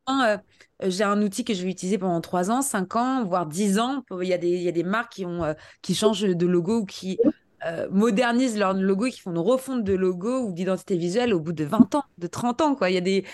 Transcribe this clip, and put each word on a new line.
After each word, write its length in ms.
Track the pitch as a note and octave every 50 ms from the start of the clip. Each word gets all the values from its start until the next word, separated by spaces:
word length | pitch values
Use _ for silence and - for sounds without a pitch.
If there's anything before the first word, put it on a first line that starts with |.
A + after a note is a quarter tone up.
| _
enfin, 260 | C4 C4+ C4+ B3+ A3 G#3 G3 - _ _ - - _ _ - -
euh, 60 | F#3+
j'ai 140 | F3+ F#3 G#3+
un 180 | G3+ G#3 G#3 G#3
outil 220 | G3+ G3+ - A#3+
que 100 | - G#3+
je 80 | F3+ F3+
vais 80 | F#3+
utiliser 260 | F3+ - - F#3 G#3
pendant 240 | G3 F#3 F#3 E3+ E3
trois 300 | E3 - - F3+ F3+ G3
ans, 100 | A#3 C4
cinq 360 | C4+ - - G3+ F#3 F3+ -
ans, 280 | A3+ A#3+ C4 C4 C4 A3+
voire 220 | E3 F3+ F3+ E3+
dix 320 | D#3 D3 F3+ G#3+ G3+ F#3+ G#3+
ans. 240 | A#3 - C#4+ C4+ A#3+ - F#3+ F3+
Il 60 | F3+
y 60 | F3+ F3+
a 60 | E3+
des, 100 | E3+ F3
il 140 | F3 F3+ F3
y 60 | F3+
a 40 | D#3
des 100 | E3+ E3+
marques 300 | F3+ G#3 A3+ A#3+ - -
qui 120 | F#3+ F#3
ont, 200 | F3 E3+ F3 E3
euh, 100 | D3+ D#3 - - - - _
qui 140 | - - F3+
changent 280 | - G#3+ G#3+ A3 F3+ G#3+
de 220 | G3 F3+ E3 F3
logo 340 | F3 F3+ F3 E3 F3+ A3+ A#3
ou 60 | G3+
qui, 360 | F#3+ - - F3+ F#3 F#3 - A#3 - - - _ _ _ _ -
euh, 220 | D#3+ E3 - - - -
modernisent 640 | G3 A3 A#3+ G#3+ G3+ B3 A#3+ A#3 B3 C4 B3+ A3 G#3
leur 160 | G3 F#3+ F#3+
logo 320 | F#3+ F#3+ G3 G3 F#3+ A#3
et 60 | C4 B3+
qui 80 | -
font 100 | - F#3+
une 80 | E3+ E3+
refonte 460 | E3 G#3+ C4 B3+ B3+ C#4 C4 B3 G#3
de 80 | G3 G3
logo 480 | F#3 F#3 F#3 F#3 F3 F#3 A#3 B3+ C4
ou 120 | B3 G#3 F3
d'identité 440 | E3 F#3+ F#3 F#3+ F#3 - - G3
visuelle 380 | E3+ E3+ F3 F3+ A#3+ B3 A#3+ G#3
au 40 | E3
bout 140 | D3+ E3 E3+
de 100 | D3+ D#3
vingt 320 | C#3+ E3+ A3 B3+ - -
ans, 80 | D4 - - _ -
de 80 | F3
trente 340 | E3+ - - A#3 A#3+ A#3+ B3
ans, 140 | D#4+ D4 C4+
quoi. 160 | - F#3+ F3+
Il 40 | F#3
y 40 | F#3
a 20 |
des, 240 | F3 F#3+ F#3+ F#3+ F#3 -